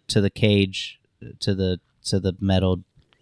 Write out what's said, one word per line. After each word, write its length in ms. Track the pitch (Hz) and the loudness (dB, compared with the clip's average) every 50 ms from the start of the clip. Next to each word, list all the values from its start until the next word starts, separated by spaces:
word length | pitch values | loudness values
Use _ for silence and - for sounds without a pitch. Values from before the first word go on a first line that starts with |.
| _ - | _ -2
to 120 | - 110 | 0 0
the 80 | 101 98 | 0 0
cage, 680 | - - - 107 104 101 98 95 95 - - - - _ _ _ _ _ - - - - | 0 0 2 4 4 4 2 0 -2 -8 -12 -12 -14 _ _ _ _ _ -20 -20 -16 -6
to 140 | - 107 98 | -4 -2 -2
the, 260 | 95 95 92 90 87 _ _ _ _ - | 0 0 -2 -2 -4 _ _ _ _ -6
to 140 | - - 98 | -4 -2 0
the 160 | 92 95 90 - | 0 -2 -2 -2
metal 420 | 98 98 95 92 95 92 92 90 92 _ _ _ _ _ _ _ | 0 2 2 2 2 2 0 -2 -4 _ _ _ _ _ _ _